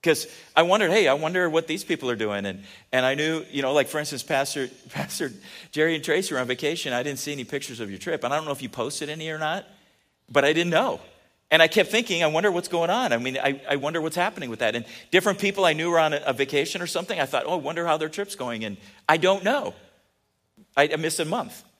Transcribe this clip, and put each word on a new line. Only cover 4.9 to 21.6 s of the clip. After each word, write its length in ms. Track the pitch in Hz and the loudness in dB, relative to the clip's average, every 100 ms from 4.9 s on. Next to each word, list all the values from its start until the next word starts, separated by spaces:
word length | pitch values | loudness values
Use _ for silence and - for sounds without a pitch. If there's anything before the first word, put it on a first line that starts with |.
Pastor 420 | - 143 - 143 101 - - - | -8 -8 -6 -6 -8 -20 -20 -10
Jerry 200 | 147 160 | 0 2
and 80 | 160 | 2
Tracy 320 | 151 160 185 | 0 0 0
were 60 | 135 | -2
on 80 | 127 | -2
vacation. 460 | 127 147 170 147 | -2 -2 -2 -2
I 100 | 123 | -2
didn't 160 | 131 139 | -2 -6
see 140 | - | -8
any 100 | 143 | -8
pictures 380 | 117 143 - 117 | -8 -8 -8 -10
of 80 | 104 | -10
your 100 | 98 | -8
trip. 240 | 180 160 | -6 -4
And 100 | 120 | -2
I 40 | 147 | -2
don't 80 | 156 | -2
know 80 | |
if 80 | 139 | -8
you 80 | 120 | -8
posted 400 | - 123 - 147 | -6 -6 -4 -8
any 200 | 156 160 | -8 -8
or 80 | 156 | -6
not, 300 | 156 180 - - _ _ _ _ _ | -4 -4 -8 -20 _ _ _ _ _
but 160 | 139 143 | 2 4
I 80 | |
didn't 160 | 160 175 | 2 2
know. 320 | 165 254 87 - _ _ _ _ | 2 2 -4 -10 _ _ _ _
And 100 | 160 | 6
I 60 | 165 | 6
kept 240 | 208 185 | 4 2
thinking, 320 | 220 233 170 | 0 0 0
"I 40 | 160 | 2
wonder 220 | 156 202 | 2 2
what's 200 | 175 175 | 0 -2
going 200 | 175 165 | -2 0
on. 220 | 220 240 | 0 2
I 60 | 117 | 0
mean, 200 | 123 131 | 0 -2
I, 240 | 139 139 - | -2 -2 -2
I 80 | 143 | -2
wonder 240 | 143 165 | -2 -2
what's 160 | 156 175 | -2 0
happening 340 | 185 214 131 | -2 -2 -10
with 100 | 110 | -2
that." 140 | 117 | -2
And 120 | 117 113 - - | -2 -8 -16 2
different 260 | 185 202 196 | 2 4 0
people 280 | 202 196 180 | -2 4 2
I 80 | |
knew 160 | 156 170 | 4 2
were 80 | 170 | 4
on 140 | 156 | 4
a, 80 | 147 135 | 2 -2
a 40 | |
vacation 500 | 127 139 143 131 175 | 0 0 0 0 -4
or 60 | 175 | -4
something. 320 | 175 185 180 | -6 -4 -4
I 60 | 135 | 0
thought, 180 | 135 143 | -2 -2
"Oh, 100 | 175 | -4
I 20 | |
wonder 280 | 139 165 170 | -4 -4 0
how 120 | 156 | 0
their 100 | 151 | -2
trip's 280 | 151 - - | -4 -8 -6
going." 280 | 123 117 | -6 -6
And 140 | 110 98 - - - | -8 -10 -16 -8 2
I 80 | 160 | 4
don't 260 | 180 196 | 4 4
know. 320 | 190 277 - - - _ _ _ _ _ _ _ _ - | 2 0 -4 -10 -20 _ _ _ _ _ _ _ _ 2
I, 140 | 151 | 2
I 20 | 156 | 2
missed 240 | 160 156 | -2 -2
a 60 | 156 | -2
month. 360 | 196 - - | -2 -6 -12